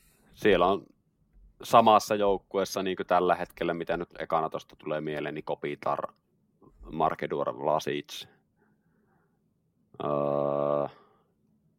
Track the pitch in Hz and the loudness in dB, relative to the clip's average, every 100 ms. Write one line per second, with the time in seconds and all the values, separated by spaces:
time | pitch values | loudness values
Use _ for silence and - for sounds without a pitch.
0 | _ _ _ - 110 90 87 98 - _ | _ _ _ -2 2 4 4 2 -4 _
1 | _ _ _ - - _ - 120 113 107 | _ _ _ -20 -20 _ 4 6 8 6
2 | - 107 101 95 - 98 95 101 95 90 | 6 0 2 0 -2 -4 -4 -4 -4 -4
3 | 98 90 90 85 87 - 85 85 82 87 | 0 2 4 2 -2 -6 -6 -4 -4 -6
4 | 85 - 78 82 80 - - - 76 76 | -6 -10 -4 -2 -2 -6 -12 -14 -8 -6
5 | 78 76 73 76 - 73 76 71 - 71 | -4 -6 -6 -8 -8 -8 -8 -6 -4 -4
6 | - - _ _ _ _ - _ - 78 | -6 -12 _ _ _ _ -20 _ -14 -2
7 | 78 - 73 73 69 60 73 78 - 71 | -2 0 -4 -4 -4 -4 -2 0 -2 -6
8 | - - - _ _ _ _ _ _ _ | -8 -14 -18 _ _ _ _ _ _ _
9 | _ _ _ _ _ _ _ _ _ - | _ _ _ _ _ _ _ _ _ -8
10 | 73 71 71 71 71 71 71 73 69 - | -4 -2 0 0 0 0 0 -2 -4 -8
11 | _ _ _ _ _ _ _ | _ _ _ _ _ _ _